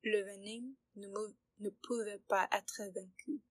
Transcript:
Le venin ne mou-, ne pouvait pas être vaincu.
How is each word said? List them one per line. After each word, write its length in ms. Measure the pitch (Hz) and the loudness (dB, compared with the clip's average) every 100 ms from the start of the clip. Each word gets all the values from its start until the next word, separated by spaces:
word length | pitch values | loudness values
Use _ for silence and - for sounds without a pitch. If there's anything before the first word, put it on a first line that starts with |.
Le 200 | 220 214 | 6 4
venin 520 | 196 196 202 226 247 269 _ 202 | 4 -6 -6 -6 -8 -12 _ -14
ne 120 | 202 | -8
mou-, 280 | 196 214 - _ _ | -4 -4 -8 _ _
ne 100 | 208 | -4
pouvait 480 | - - 240 214 202 | -4 -4 -2 0 -4
pas 280 | _ 202 190 | _ 4 6
être 300 | 202 - - 208 | 2 0 -6 -4
vaincu. 480 | 185 190 - - 294 _ | -4 -8 -14 -4 -4 _